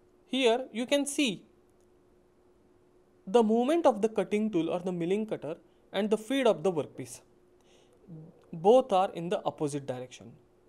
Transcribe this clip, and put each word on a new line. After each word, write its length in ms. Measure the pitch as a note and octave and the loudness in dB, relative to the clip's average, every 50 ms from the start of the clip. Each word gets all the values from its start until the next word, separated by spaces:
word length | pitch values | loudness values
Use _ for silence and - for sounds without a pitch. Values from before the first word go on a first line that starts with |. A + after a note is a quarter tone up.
| _ _ _ _ _ | _ _ _ _ _
Here 400 | _ - C4 C4+ A3+ A3+ B3+ C4 - | _ -2 2 2 2 2 0 -2 -6
you 140 | - G#3+ B3 | -8 -6 -4
can 180 | A#3+ D4 C#4+ C#4 | 0 0 0 -2
see 400 | - - - D4 A#3+ F3+ - - - _ _ _ _ _ _ _ _ _ _ _ _ _ _ _ _ _ _ _ _ _ _ _ _ _ _ _ _ _ _ _ _ _ _ - | -2 -2 0 0 0 -2 -4 -10 -20 _ _ _ _ _ _ _ _ _ _ _ _ _ _ _ _ _ _ _ _ _ _ _ _ _ _ _ _ _ _ _ _ _ _ -2
the 160 | F#3+ F#3+ A#3+ | 2 4 4
movement 440 | A3+ G#3 A3 A#3 B3 C4 D#4+ E4+ D#4+ | 4 4 4 2 2 2 2 4 4
of 140 | D4 A#3 G3+ | 4 4 2
the 80 | G3+ A3 | 0 -2
cutting 420 | A3 - F#3+ - G#3 G#3 G#3+ A3 | -2 -2 -2 -2 -2 -2 -2 0
tool 200 | G#3+ E3+ D#3+ E3 | 0 -2 -2 -2
or 80 | - F3+ | -2 -4
the 140 | F3 F#3 | -4 -4
milling 340 | F3+ F3 E3 E3+ F#3+ G#3+ A3 | -4 -2 -2 -2 -2 -2 -2
cutter 300 | G#3+ F3 - - C#3+ E3+ - _ _ _ _ _ _ | -4 -8 -8 -8 -10 -12 -12 _ _ _ _ _ _
and 160 | - F#3+ G#3 G#3 | -4 -4 -2 0
the 60 | G#3+ | -2
feed 300 | G#3+ G#3+ - C4+ C#4 C4 | -2 -2 -2 0 2 4
of 160 | A#3 F#3+ D#3 | 2 2 2
the 100 | D#3 F#3+ | 0 -2
workpiece. 480 | F3+ D3+ B2+ - - - C3 - - - - _ _ _ _ _ _ _ _ _ _ _ _ _ _ _ _ - E3 D#3 D#3 E3 - _ _ - | -2 -2 -4 -6 -8 -14 -14 -14 -16 -20 -20 _ _ _ _ _ _ _ _ _ _ _ _ _ _ _ _ -20 -20 -20 -20 -20 -20 _ _ -16
Both 400 | - E3 D#3+ G3+ A#3+ C4 B3+ C4 | -8 0 4 6 6 6 6 4
are 180 | G3 F#3 F#3+ F#3+ | 2 2 2 0
in 180 | - E3+ E3+ F3 | -2 -6 -6 -4
the 120 | G#3 - - | -4 -4 -4
opposite 420 | D#3+ D3 - D#3+ C#3+ C#3+ D3 C3+ | -4 -4 -4 -4 -4 -4 -6 -8
direction. 460 | C3 B2+ B2+ B2+ B2+ - - G2+ A2+ - - _ _ _ _ _ | -8 -10 -10 -10 -14 -16 -20 -20 -20 -20 -20 _ _ _ _ _